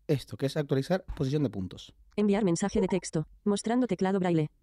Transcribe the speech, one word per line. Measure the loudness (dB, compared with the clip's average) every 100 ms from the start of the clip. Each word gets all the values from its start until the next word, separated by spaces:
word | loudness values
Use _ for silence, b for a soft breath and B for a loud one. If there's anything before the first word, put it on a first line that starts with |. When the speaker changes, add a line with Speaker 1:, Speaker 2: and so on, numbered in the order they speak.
| -2
Speaker 1:
esto, | -2 -2 -6
que | -4
es | -2
actualizar | 0 0 0 -2 -4 -4
posición | -2 0
de | 0
puntos. | -2 -8 -10 -20 _ -10 -2
Speaker 2:
Enviar | 2 2
mensaje | 2 2 0 0
de | 2
texto. | 0 -2 -4 -4 -4
Mostrando | 0 0 0 0 0
teclado | 0 0 2
braille. | 2 2 0 _